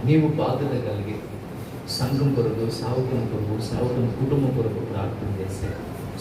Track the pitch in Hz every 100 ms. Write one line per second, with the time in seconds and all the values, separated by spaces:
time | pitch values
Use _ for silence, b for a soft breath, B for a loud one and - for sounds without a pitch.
0 | 123 156 151 - - 135 143 123 107 104
1 | 101 101 - - - - - - - -
2 | 123 135 139 120 110 110 113 - 120 127
3 | 127 120 117 104 104 107 - - 123 123
4 | 113 - 135 143 131 - 110 101 - 98
5 | 98 - 98 98 92 - - - - -
6 | - -